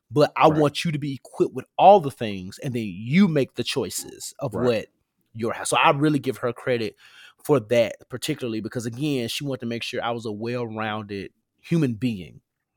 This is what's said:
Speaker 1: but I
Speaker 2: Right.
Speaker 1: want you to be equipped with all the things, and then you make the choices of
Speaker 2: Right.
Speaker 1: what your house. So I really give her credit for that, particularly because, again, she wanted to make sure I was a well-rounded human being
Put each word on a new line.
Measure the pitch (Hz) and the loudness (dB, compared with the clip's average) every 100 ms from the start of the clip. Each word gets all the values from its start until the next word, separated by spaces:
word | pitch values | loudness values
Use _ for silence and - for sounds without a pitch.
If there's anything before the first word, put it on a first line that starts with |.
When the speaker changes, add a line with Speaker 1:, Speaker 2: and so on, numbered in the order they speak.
| _ | _
Speaker 1:
but | 117 147 | 2 2
I | - 160 | 6 6
Speaker 2:
Right. | 156 | 6
Speaker 1:
want | 147 - | 2 0
you | 170 | -4
to | 147 | -4
be | 147 | -6
equipped | 135 - - 170 | -8 -10 -2 -2
with | 127 - - | -2 -8 6
all | 170 202 | 8 8
the | 143 | 6
things, | - 110 98 92 - | -4 -6 -6 -10 -10
and | 139 | -6
then | 120 107 | -4 -6
you | 90 113 165 202 | -8 0 4 6
make | 151 127 - | 4 0 -4
the | |
choices | 120 - 92 - - - - - | -4 -4 -4 -6 -10 -14 -16 -10
of | 135 | -6
Speaker 2:
Right. | 101 | 0
Speaker 1:
what | 123 110 - _ _ _ _ | 0 0 -4 _ _ _ _
your | 113 113 | -6 -6
house. | 95 95 | -4 -2
So | 120 | 2
I | 147 | 4
really | 147 151 147 | 4 2 2
give | 127 117 | -2 -4
her | 123 | -6
credit | 117 - 123 107 - - - - _ | -4 -2 -2 -2 -8 -20 -20 -20 _
for | - 143 | 2 2
that, | 107 120 107 - - | 4 2 2 -2 -14
particularly | 120 - 147 127 110 | -10 -6 -6 -6 -6
because, | 107 127 113 | -6 -6 -8
again, | 117 151 135 117 | -4 -2 -2 -2
she | - | -6
wanted | 143 127 | -6 -6
to | 117 | -6
make | 117 | -6
sure | - 113 | -6 -4
I | 107 | -4
was | 120 | -4
a | 113 | -6
well-rounded | 104 117 123 117 110 110 107 104 101 92 - _ _ | -6 -6 -4 -6 -4 -4 -4 -8 -10 -10 -16 _ _
human | - 165 143 | -2 0 0
being | 110 123 107 76 58 _ _ _ | 0 -4 -4 -10 -18 _ _ _